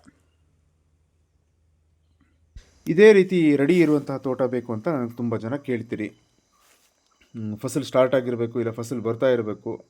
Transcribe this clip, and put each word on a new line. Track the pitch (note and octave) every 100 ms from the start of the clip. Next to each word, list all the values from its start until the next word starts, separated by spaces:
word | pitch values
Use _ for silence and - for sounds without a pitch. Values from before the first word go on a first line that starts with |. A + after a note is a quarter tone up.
| - _ _ _ _ _ _ _ _ _ _ _ _ _ _ _ _ _ _ _ _ _ _ _ _ - - _ -
ಇದೇ | E3+ G#3+
ರೀತಿ | G3+ F#3+ F#3 D#3 C#3+
ರೆಡಿ | C#3 F3+
ಇರುವಂತಹ | D#3 D3 C#3+ C3+
ತೋಟ | C#3 B2+
ಬೇಕು | B2+ B2 A#2+
ಅಂತ | A2 C#3
ನನಗೆ | D3 A#2+ A#2+
ತುಂಬ | A#2+ A2+
ಜನ | A2 C#3
ಕೇಳ್ತೀರಿ. | C3+ A#2+ A#2 G2+ G#2
ಹ್ಮ್, | - _ _ _ _ _ _ _ _ _ _ _ A#2+ G#2+ G#2+
ಫಸಲು | C3 -
ಸ್ಟಾರ್ಟ್ | B2 B2+ B2+ C3+
ಆಗಿರಬೇಕು, | B2 A#2 A#2 A#2+
ಇಲ್ಲ | A2+
ಫಸಲು | A2 A#2 B2
ಬರ್ತಾ | G#2+ A#2 C3+
ಇರಬೇಕು. | A#2+ G#2+ G2+ A2+ -